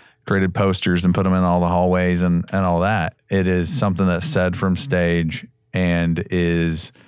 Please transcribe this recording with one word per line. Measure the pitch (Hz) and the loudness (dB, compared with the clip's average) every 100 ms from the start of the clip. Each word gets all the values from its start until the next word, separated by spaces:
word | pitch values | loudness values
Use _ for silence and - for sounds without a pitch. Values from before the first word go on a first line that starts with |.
| - _ - | -20 _ -2
created | 98 95 90 | 0 0 0
posters | 98 92 - 90 90 | 0 0 0 2 2
and | |
put | 90 92 | 2 2
'em | |
in | 92 | 2
all | 90 87 | 2 2
the | 87 | 2
hallways | 87 92 92 90 87 | 0 2 2 2 2
and, | 90 87 85 | 2 0 -2
and | 95 92 | -2 0
all | 85 | 0
that. | 95 107 82 - - | 0 0 -2 -8 -4
It | 98 92 | -2 0
is | 90 85 | 0 0
something | - 104 87 92 | -2 -2 0 0
that's | 87 82 | 0 -2
said | 92 90 87 | 0 0 0
from | 95 87 | -2 -2
stage | - 90 87 85 82 - - _ _ | -2 0 2 0 -2 -6 -12 _ _
and | 92 90 85 85 82 - | -2 0 0 0 -2 -2
is, | 90 85 85 82 82 - - | -2 0 0 -2 -4 -8 -12